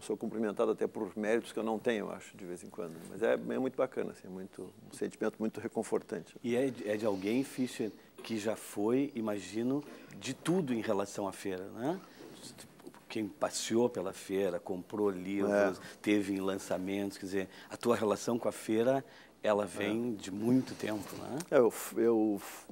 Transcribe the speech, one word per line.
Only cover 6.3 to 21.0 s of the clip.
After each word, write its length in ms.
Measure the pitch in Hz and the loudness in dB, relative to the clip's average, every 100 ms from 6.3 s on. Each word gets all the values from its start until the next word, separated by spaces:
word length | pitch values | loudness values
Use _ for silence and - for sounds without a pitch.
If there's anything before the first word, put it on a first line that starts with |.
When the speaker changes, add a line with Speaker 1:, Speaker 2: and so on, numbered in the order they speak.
| - | -8
Speaker 2:
E 140 | 117 120 | -2 0
é 140 | 135 | 0
de, 200 | 117 104 | -2 -2
é 60 | 107 | 0
de 100 | 110 | 0
alguém, 380 | 98 98 123 | 0 2 2
Fischer, 480 | 135 - 123 - 110 - - - | 0 -2 -4 -2 -4 -6 -18 -16
que 120 | - 113 | -6 -2
já 200 | 107 101 | -2 -2
foi, 560 | - 107 104 127 143 | -6 0 2 4 2
imagino, 680 | 117 110 104 90 107 120 143 143 - - 98 | -2 -2 -2 -4 -2 0 0 -2 -14 -16 -10
de 160 | - | -8
tudo 400 | 131 - 180 143 | -4 0 2 2
em 60 | 117 | 0
relação 480 | 107 98 101 - 101 | 2 0 0 -2 -4
à 40 | |
feira, 300 | - 98 92 98 | -4 -6 -4 -6
né? 340 | 101 131 185 - - - - - - - - - - - | -4 -2 -2 -6 -18 -18 -16 -16 -16 -18 -18 -20 -20 -8
Quem 200 | 113 101 | -4 -4
passeou 600 | - 95 - - 113 120 | 0 0 0 2 4 4
pela 240 | 104 90 | 2 -4
feira, 460 | 92 - 98 98 87 | -6 -2 2 2 0
comprou 500 | - 90 87 104 104 | -4 -6 -4 0 2
livros, 440 | 90 90 98 101 | 2 -2 2 4
Speaker 1:
É. 280 | 101 98 90 - - | 6 4 2 -8 -4
Speaker 2:
teve 320 | 107 104 95 | 4 4 4
em 60 | 98 | 0
lançamentos, 760 | 95 98 - 90 92 98 101 - | 0 -2 -2 -2 0 -2 -2 -4
quer 100 | 98 | -4
dizer, 220 | 98 92 - - | -2 -2 -8 -14
a 60 | - | -2
tua 180 | 117 | 2
relação 460 | 113 107 98 - 120 | 4 4 2 2 0
com 80 | 110 | 0
a 40 | |
feira, 520 | - - 110 120 135 - - - - | -4 0 2 4 2 0 -14 -20 -2
ela 240 | 107 104 | 2 4
Speaker 1:
É. 20 | 101 | 2
Speaker 2:
vem 480 | 104 104 110 120 | -2 0 0 0
de 160 | 104 98 | -4 -6
muito 440 | 98 113 131 120 | -2 4 4 4
tempo, 400 | 95 104 107 | -4 -4 -4